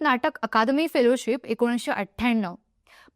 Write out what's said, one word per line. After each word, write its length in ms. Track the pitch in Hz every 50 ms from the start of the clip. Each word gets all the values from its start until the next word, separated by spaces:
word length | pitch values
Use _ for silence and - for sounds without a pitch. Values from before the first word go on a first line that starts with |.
नाटक 380 | 311 294 254 240 - 311 - - -
अकादमी 440 | 220 - 220 226 254 269 294 330 330 -
फेलोशिप 520 | 302 240 233 262 247 - 226 247 277 -
एकोणीसशे 460 | - 226 - 240 240 240 233 - 294
अठ्ठ्याण्णव, 640 | - - 202 - _ - 220 247 233 226 202 175 180 - _ _ _ _ _ _ - - - _ _